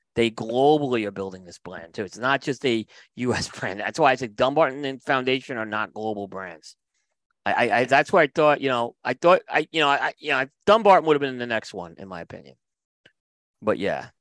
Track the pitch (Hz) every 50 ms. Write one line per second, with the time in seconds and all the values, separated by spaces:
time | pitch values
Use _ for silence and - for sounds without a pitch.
0 | _ _ - 117 117 117 110 - 117 113 117 123 139 143 156 151 147 131 123 117
1 | 107 101 98 98 98 95 92 92 92 87 85 - - 90 92 85 82 82 82 -
2 | 104 90 - 107 117 131 139 135 - 151 131 - - 131 117 110 107 - - -
3 | - _ _ 120 123 127 110 98 92 - - - 131 104 92 101 104 98 113 160
4 | 156 135 131 123 131 110 104 - 127 131 143 156 160 135 131 143 147 135 135 120
5 | - - 143 131 127 127 131 135 127 - 135 117 110 107 107 107 107 92 - 107
6 | 110 110 107 101 101 95 98 95 95 90 82 78 - - - _ _ _ _ _
7 | _ _ _ _ _ _ _ _ - 98 - - 123 117 101 117 127 120 147 143
8 | 156 - - 185 156 139 - 160 156 151 143 135 135 135 127 120 120 120 - _
9 | - 123 127 - - 170 185 180 - - - 151 160 - - 160 151 143 143 127
10 | 123 151 - _ - 147 143 131 135 135 _ _ _ - 214 226 214 202 190 170
11 | 151 160 151 143 143 135 127 123 120 120 117 110 - - - 95 87 85 82 -
12 | 92 95 92 85 87 - - - 71 67 65 _ _ _ _ _ _ _ _ _
13 | _ _ _ _ _ _ _ _ _ _ _ _ - 107 98 65 95 92 78 67
14 | 62 - _ _